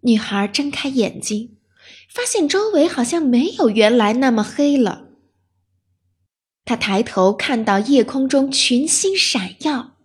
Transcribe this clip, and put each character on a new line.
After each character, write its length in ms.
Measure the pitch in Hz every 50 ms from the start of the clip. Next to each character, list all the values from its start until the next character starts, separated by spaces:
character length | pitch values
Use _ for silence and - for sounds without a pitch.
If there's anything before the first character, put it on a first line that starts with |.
| -
女 120 | 247 226
孩 320 | 214 - - 202 202 196 208
睁 200 | 202 - 285 285
开 200 | 285 - - 285
眼 320 | 269 262 214 180 - 196
睛， 400 | - - 214 208 226 233 - _ _ _ _ _ _ - - - - _ -
发 140 | - 494
现 220 | 494 - 440 330 285
周 220 | - 381 415 440
围 180 | 415 320 285 339
好 160 | - - 240
像 180 | 240 - 339 320
没 300 | 269 240 240 269 370 466
有 180 | - 381 233
原 260 | 202 220 214 208 233
来 180 | 247 214 208 220
那 180 | 247 269 269 233
么 100 | 220 208
黑 340 | - - - 285 285 285
了。 340 | 285 240 196 - - - - _ _ _ _ _ _ _ _ _ _ _ _ _ _ _ _ _ _ _ _ _ _ _ _ _ _ _ _ _ _ _
她 100 | - 247
抬 300 | 233 - - 196 190 240
头 280 | - - - 185 190 208
看 320 | 202 - - 277 226 220
到 140 | 214 202 196
夜 240 | 208 226 285 269 -
空 260 | - - 277 269 262
中 220 | - 277 269 277
群 360 | 269 - - - 247 240 285
星 300 | 330 - - - 381 392
闪 380 | 370 - - - 240 185 180 - _
耀 360 | - 311 302 247 - - _ _ _